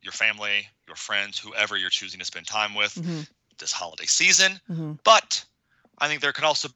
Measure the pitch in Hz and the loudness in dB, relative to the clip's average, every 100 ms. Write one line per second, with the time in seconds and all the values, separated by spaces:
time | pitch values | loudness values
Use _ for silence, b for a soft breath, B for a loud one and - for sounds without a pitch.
0 | 98 - 110 107 104 101 101 _ _ - | -12 -2 0 0 -2 -2 -4 _ _ -14
1 | - 104 101 101 104 98 104 101 92 - | -4 -2 -2 -8 -10 -4 -2 -2 -2 -2
2 | 98 90 90 90 85 107 104 104 104 - | -4 -10 -10 -10 -6 -2 -2 0 -2 -2
3 | 170 165 151 _ _ _ - - 90 80 | -6 -6 -10 _ _ _ -6 -6 -6 -10
4 | 82 - 180 185 190 190 _ 165 156 151 | -2 2 4 6 4 2 _ -6 -6 -2
5 | - 220 - - - _ _ _ _ _ | 6 6 6 -4 -6 _ _ _ _ _
6 | 147 151 143 135 156 143 147 | -2 0 0 2 2 2 -2